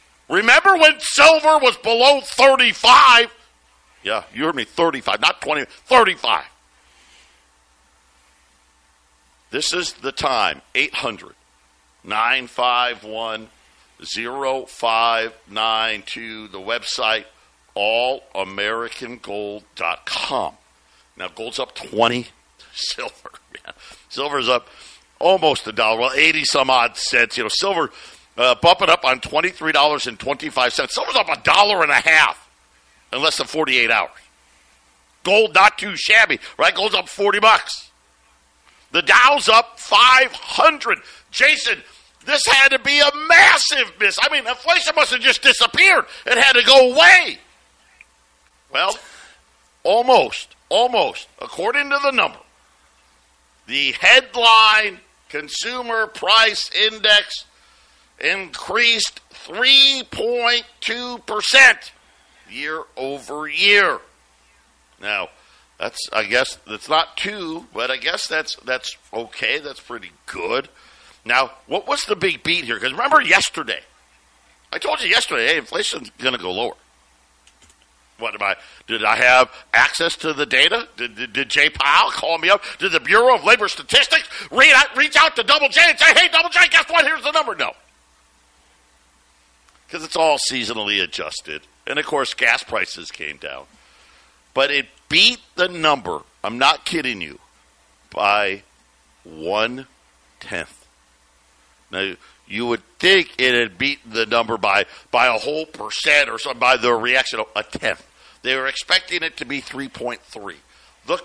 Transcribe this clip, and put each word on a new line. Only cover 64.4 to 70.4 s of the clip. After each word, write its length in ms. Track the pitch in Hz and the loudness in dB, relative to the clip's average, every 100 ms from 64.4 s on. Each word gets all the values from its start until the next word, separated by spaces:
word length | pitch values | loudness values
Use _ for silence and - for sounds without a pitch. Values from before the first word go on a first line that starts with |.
| _ _ _ _ _ _ | _ _ _ _ _ _
Now, 260 | 101 101 87 _ _ _ _ - | -8 -6 -8 _ _ _ _ -12
that's, 220 | 113 - - | -10 -10 -6
I 100 | 110 | -4
guess 340 | 101 120 135 - - | -2 -2 -2 -6 -14
that's 220 | 107 - | -14 -4
not 300 | 156 156 - | -2 -2 -6
two, 480 | 196 208 165 160 - | -8 -8 -12 -14 -14
but 180 | - 123 | -8 -6
I 60 | 131 | -6
guess 300 | 139 151 - | -6 -6 -6
that's, 280 | 156 151 - | -8 -8 -12
that's 380 | 127 127 - - _ | -8 -8 -8 -16 _
okay. 460 | 113 113 - 113 147 | -12 -12 -8 -6 -6
That's 220 | 147 131 | -8 -16
pretty 300 | - 117 90 _ - | -16 -18 -18 _ -16
good. 420 | 95 | -10